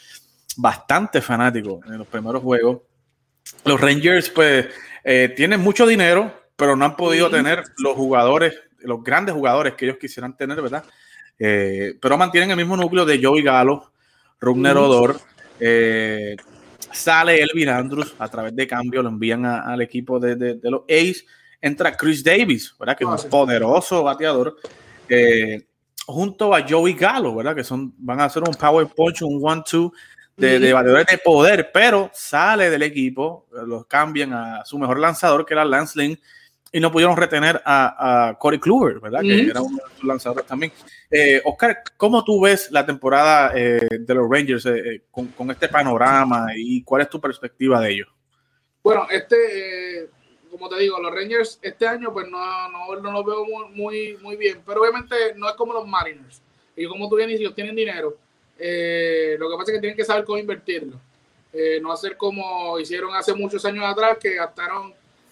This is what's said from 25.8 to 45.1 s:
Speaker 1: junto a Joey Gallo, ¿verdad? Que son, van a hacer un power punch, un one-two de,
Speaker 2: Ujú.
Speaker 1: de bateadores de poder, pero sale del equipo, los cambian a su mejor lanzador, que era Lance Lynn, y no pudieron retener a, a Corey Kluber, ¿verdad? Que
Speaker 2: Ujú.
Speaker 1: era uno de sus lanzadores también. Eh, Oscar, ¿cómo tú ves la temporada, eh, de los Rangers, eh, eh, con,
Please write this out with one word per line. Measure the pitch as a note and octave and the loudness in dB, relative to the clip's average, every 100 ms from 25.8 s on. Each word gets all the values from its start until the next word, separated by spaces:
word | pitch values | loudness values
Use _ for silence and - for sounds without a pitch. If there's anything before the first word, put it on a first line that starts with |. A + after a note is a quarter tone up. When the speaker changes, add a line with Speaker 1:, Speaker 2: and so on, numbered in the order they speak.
| _ - - | _ -16 -10
Speaker 1:
junto | C#3 G3+ G3 G#3 F3+ | -6 -6 -2 2 2
a | C3+ | 2
Joey | D#3+ F3 | 2 2
Gallo, | F3 F#3+ B3+ D#3 A2+ | 2 0 0 -2 -4
¿verdad? | B2+ D#3 | -4 -6
Que | B2 | -6
son, | C3 C3+ - | -8 -8 -12
van | B2 B2+ | -8 -2
a | C#3+ | -2
hacer | D#3+ | 0
un | E3+ | -4
power | C#3+ D3+ D#3+ D3+ | 0 2 4 2
punch, | - E3 E3 | 0 -2 -2
un | D#3+ C#3+ | -6 -2
one-two | D3+ D#3+ D#3 E3 E3+ - - - _ - | -2 -2 -2 -2 -2 -6 -20 -20 _ -2
de, | C3 B2+ | 2 4
Speaker 2:
Ujú. | C3 | 4
Speaker 1:
de | |
bateadores | C3 B2 C3+ E3+ | 4 6 6 6
de | F3+ | 4
poder, | F3 D3+ E3 G3+ - | 4 6 6 4 2
pero | F#3+ A#3 G#3 F#3 | 4 4 4 0
sale | - - D3 F3+ G#3+ F3+ | -8 -4 0 2 2 2
del | D3+ | 2
equipo, | D3+ D3 C3 C3 D3+ E3+ _ A#2+ A#2 | -2 -2 -4 -4 -6 -8 _ -14 -10
los | A2+ - | -10 -2
cambian | C#3 D3+ D3 C#3 | 0 0 -2 -4
a | A#2+ A#2 A2 | -6 -8 -12
su | - C#3+ | -12 -6
mejor | C3 C3 | -2 0
lanzador, | E3 D#3+ F3 C#3+ D#3 | 0 0 2 0 0
que | |
era | D3+ D3+ | 0 2
Lance | C3+ D3+ D3+ | 0 -2 -4
Lynn, | C#3+ D#3+ _ _ _ _ _ | -4 -6 _ _ _ _ _
y | E3+ | -2
no | E3 | 0
pudieron | E3 F3 E3+ | 4 2 4
retener | E3+ D3+ D#3 E3 | 0 2 0 0
a, | C#3+ C#3 B2+ - C3+ B2 A#2 | 2 2 2 0 0 2 2
a | G#2+ | 0
Corey | D3 D3 | -2 0
Kluber, | E3 B3+ D#3+ G#2 | 2 2 2 -2
¿verdad? | G#2+ B2+ | -6 -4
Que | G3 G3+ | 2 2
Speaker 2:
Ujú. | D4 | 2
Speaker 1:
era | B3+ | -2
uno | C4 C4+ | -6 -8
de | - - | -12 -8
sus | |
lanzadores | C3+ C3 A#2+ B2+ - | -6 -4 -6 -8 -8
también. | C3+ D#3+ - - - _ | -8 -8 -10 -20 -20 _
Eh, | D3+ D3 C3+ C#3+ | 2 4 4 2
Oscar, | C#3+ A#3 G#3 - - | 0 0 0 -10 -2
¿cómo | G#3+ A#3 - | 2 2 2
tú | G#3 | 4
ves | G3 F#3+ - | 4 4 2
la | C#3+ C#3+ | 0 0
temporada, | C#3+ C3 C#3 D3+ D3+ C3+ C3 | -2 2 4 6 6 4 2
eh, | A#2+ A#2 A2+ A2+ | 2 2 0 -4
de | A#2 | -2
los | B2+ A#2 | 0 2
Rangers, | C#3+ C#3+ A#2+ B2 | 0 0 -2 -2
eh, | A#2 A2+ A2 | -2 -4 -10
eh, | |
con, | _ | _